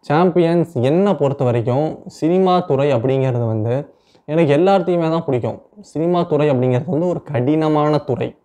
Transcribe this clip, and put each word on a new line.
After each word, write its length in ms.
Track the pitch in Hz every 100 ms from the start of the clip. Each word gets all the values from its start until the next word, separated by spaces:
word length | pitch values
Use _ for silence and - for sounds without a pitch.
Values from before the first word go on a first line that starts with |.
| -
Champions, 640 | 147 180 170 165 170 160 127 123
என்னை 220 | 165 202
பொறுத்த 300 | 175 139 -
வரைக்கும் 460 | 127 120 110 123 156 - - -
சினிமா 340 | 156 185 185 180 180
துறை 180 | 135 147
அப்படிங்கிறது 540 | 127 123 135 131 120 117
வந்து 220 | 110 110 127 147 _ _ _ -
எனக்கு 240 | 156 160
எல்லாத்தையுமே 540 | 147 180 196 180 175 160
தான் 160 | 165 165
பிடிக்கும். 320 | 127 117 110 - -
சினிமா 380 | - 147 165 180
துறை 240 | 170 151 151
அப்படிங்கிறது 460 | 135 127 123 - 139
வந்து 160 | 180
ஒரு 80 | 165
கடினமான 800 | - 139 123 156 156 151 147 151 -
துறை 200 | 120 123 -